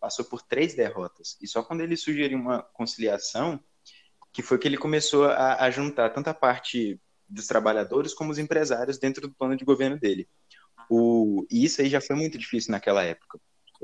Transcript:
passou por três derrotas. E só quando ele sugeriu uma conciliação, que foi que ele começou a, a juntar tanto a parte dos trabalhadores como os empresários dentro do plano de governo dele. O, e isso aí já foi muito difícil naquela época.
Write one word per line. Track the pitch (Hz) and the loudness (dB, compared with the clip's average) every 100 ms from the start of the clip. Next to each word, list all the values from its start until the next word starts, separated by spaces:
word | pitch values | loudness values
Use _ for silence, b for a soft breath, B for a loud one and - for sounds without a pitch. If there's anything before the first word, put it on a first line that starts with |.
passou | 110 - | -8 -8
por | 117 120 | -8 -10
três | - 131 160 | -6 -2 0
derrotas. | 139 107 95 90 _ - - | 0 -2 -2 -10 _ -18 -16
E | 101 | -8
só | 117 | -6
quando | - 165 | -4 -4
ele | 165 170 | -4 -4
sugeriu | - 147 143 131 | -4 -2 0 -2
uma | 123 120 | -2 -4
conciliação, | - - 113 - 110 101 - 113 160 143 _ _ - b b _ - | -4 -8 -8 -2 -2 -2 -4 -4 -4 -4 _ _ -20 b b _ -18
que | - | -8
foi | - 127 | 0 2
que | 147 | 2
ele | 139 | 0
começou | 156 151 - 143 | 0 0 2 4
a, | 143 - 131 - | 6 4 2 4
a | 131 | 2
juntar | 131 147 143 113 | 2 -2 2 0
tanto | 139 151 | 0 -4
a | |
parte | 156 127 123 - 123 107 95 _ _ - | 2 2 2 0 -2 -2 -4 _ _ -18
dos | 101 - | -10 0
trabalhadores | 113 107 107 101 131 156 | 2 4 2 2 0 -2
como | - 156 | -4 -6
os | 147 | -4
empresários | 151 160 147 120 127 135 | 0 0 2 0 -2 -2
dentro | 135 135 139 | -2 -2 -8
do | |
plano | - 131 135 | -4 -2 0
de | |
governo | 131 131 135 147 | 4 4 4 0
dele. | 104 92 - _ _ b b _ - | -2 -2 -4 _ _ b b _ 0
O, | 117 117 117 107 98 90 | 4 4 4 4 0 0
e | 117 | 2
isso | 156 - | 2 2
aí | 139 | 2
já | 139 | 0
foi | - | 0
muito | 143 160 156 | -2 -4 -6
difícil | - 117 - | -6 -4 -2
naquela | 101 104 98 | -2 0 2
época. | 87 80 - - _ _ _ - | 0 -4 -12 -20 _ _ _ -2